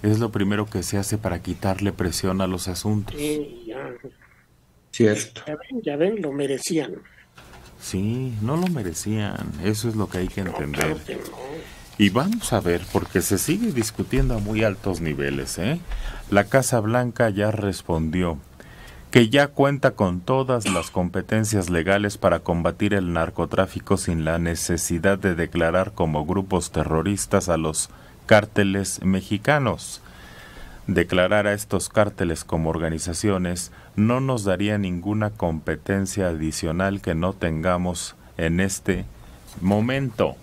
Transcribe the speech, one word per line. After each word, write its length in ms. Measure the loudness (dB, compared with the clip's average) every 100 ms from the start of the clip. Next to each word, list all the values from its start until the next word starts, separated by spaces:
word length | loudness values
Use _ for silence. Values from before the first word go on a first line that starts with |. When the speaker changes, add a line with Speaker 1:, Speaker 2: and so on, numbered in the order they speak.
Speaker 1:
es 160 | 4 2
lo 120 | 2
primero 340 | 0 0 0 0
que 160 | -4
se 140 | -2 -2
hace 200 | -2 -2
para 240 | -2 -4
quitarle 500 | -4 -2 -2 0 -2
presión 500 | 0 -2 0 0 0
a 60 | 0
los 200 | -2 -4
asuntos. 480 | -4 -2 -2 -2 -6
Speaker 2:
Sí, 460 | -4 -4 -6 -10 -14
ya. 220 | -12 -12 -12 -18 -20 -20 _ _ _ _ _ _
Speaker 3:
Cierto. 500 | 4 4 4 -4 -12 -12
Speaker 2:
Ya 80 | -12
ven, 260 | -8 -6
ya 120 | -4 0
ven, 260 | 0 0
lo 100 | -4
merecían. 640 | -2 -2 -2 -2 -2 -2 -8 -16 -20 -20 -20 -20 -20 -20 -16
Speaker 1:
Sí, 540 | -6 -2 -2 -2 -4 -4
no 160 | -2 0
lo 100 | 0
merecían, 680 | -2 -4 -6 -4 -2 -2 -4 -8 -4
eso 260 | -2 0 -2
es 60 | -2
lo 140 | -2
que 100 | -2
hay 80 | -4
que 160 | -4
Speaker 2:
No, 80 | -6
Speaker 1:
entender. 280 | -4 -6 -2 -2
Speaker 2:
claro 140 | -2 -6
que 100 | -10
no. 200 | -10 -12 -12 -12 -14 -18 -20 2
Speaker 1:
Y 120 | 4
vamos 420 | 4 0 -2 0
a 80 | -2
ver, 220 | 0 -2 0
porque 300 | -2 0 -2
se 160 | 0 0
sigue 340 | 0 0 0
discutiendo 640 | 0 -4 -4 -2 0 0 0
a 40 |
muy 240 | -2 0
altos 380 | 0 0 -4 -2
niveles, 560 | -2 -2 -2 -2 -6 -4
¿eh? 200 | -2 -2 -4 -6 -6 -10 2
La 160 | 2 6
Casa 340 | 4 4 2
Blanca 500 | 2 2 0 2 0
ya 220 | 2 0
respondió 840 | 0 -2 -4 -2 0 2 0 0 -2 -10 -20 -20 -20 -20 -20 4
que 180 | 6 6
ya 180 | 6 2
cuenta 440 | 4 2 4 2
con 280 | 4 0 0
todas 480 | 0 0 2 0 2
las 220 | -2 -2
competencias 800 | -2 -2 -2 0 0 2 2 2
legales 480 | 2 4 2 2 2
para 220 | 2 2
combatir 540 | 2 2 2 0 0 2
el 180 | 0
narcotráfico 800 | 0 -2 -2 -2 2 0 -2 0 0
sin 280 | 2 0 0
la 140 | 0
necesidad 800 | 0 -2 -2 -2 0 2 2 2
de 160 | 2 0
declarar 580 | 0 2 2 4 0
como 320 | 0 0 0 0
grupos 460 | -2 0 -2 0
terroristas 760 | -2 0 0 0 -2 0 0 2
a 60 | 0
los 320 | 0 -2 -6 -10 -20 -20 6
cárteles 760 | 6 6 0 2 2 -2 -2 0
mexicanos. 960 | 0 0 -2 2 2 2 -2 -8 -16 -18 -20 -20 -20 -20 -18 -18 -12 -2
Declarar 600 | 2 2 4 4 4 2
a 60 |
estos 340 | 0 -2 -4 0
cárteles 560 | 2 2 2 -2 -2
como 260 | -2 0 0
organizaciones 1000 | 0 -2 -2 -4 -2 0 2 0 -4 -8 -14 -8 0
no 240 | 2 2
nos 240 | 0 -2
daría 340 | 0 0 2 0
ninguna 520 | 0 -2 -2 0 -2
competencia 960 | 0 -2 -2 -4 -4 0 0 0 0 0
adicional 720 | 0 -2 -2 -2 0 0 0
que 140 | -2 0
no 160 | 0
tengamos 840 | 0 -2 0 0 2 0 -4 -8 -14 -18 -2
en 220 | 0 2
este 460 | 0 -2 -2 -2 -2 -12 -20 -20 -18 -2
momento. 720 | 2 2 2 0 -2 0 0 0